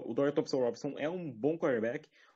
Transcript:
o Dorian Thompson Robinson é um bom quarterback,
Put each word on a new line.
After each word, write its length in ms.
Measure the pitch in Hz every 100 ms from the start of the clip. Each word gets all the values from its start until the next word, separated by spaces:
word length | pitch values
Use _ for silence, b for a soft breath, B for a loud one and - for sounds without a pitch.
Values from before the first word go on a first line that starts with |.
| 113
o 80 | 117
Dorian 160 | 143
Thompson 280 | 151 127 139
Robinson 360 | 120 117 143 131
é 100 | 143
um 240 | 180 165
bom 240 | 110 135 165
quarterback, 540 | 165 117 110 143 - b b